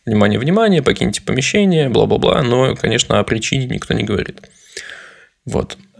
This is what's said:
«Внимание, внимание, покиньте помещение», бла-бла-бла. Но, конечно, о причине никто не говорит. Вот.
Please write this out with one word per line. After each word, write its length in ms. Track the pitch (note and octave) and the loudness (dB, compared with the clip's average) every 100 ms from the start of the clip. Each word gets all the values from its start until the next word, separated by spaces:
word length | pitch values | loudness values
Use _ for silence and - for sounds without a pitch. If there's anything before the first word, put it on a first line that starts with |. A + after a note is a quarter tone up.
| - | -2
«Внимание, 320 | G#2+ G#2 G#2+ | 2 4 2
внимание, 440 | C3+ G3 A3+ F3 | 0 2 4 4
покиньте 400 | C3 - A#2 G#2 | 2 0 -2 -4
помещение», 640 | - A#2+ C3 G#3 G3+ E3 C#3 | -4 -2 0 0 2 2 2
бла-бла-бла. 540 | A2+ A2+ G#2 - - | 2 2 2 2 2
Но, 320 | B2 B2 C3 | 2 2 0
конечно, 440 | B2+ - A2 - A2 | 0 -2 -2 0 0
о 60 | |
причине 420 | G2+ A2 - C3 B2+ | 0 -4 -2 -4 -4
никто 280 | G2+ - | -6 -4
не 80 | A2+ | -4
говорит. 400 | A2 - - - - _ _ - - - - - _ _ | -2 -4 -6 -12 -20 _ _ -18 -18 -18 -20 -20 _ _
Вот. 320 | - - - - - - | -6 -6 -6 -10 -20 -8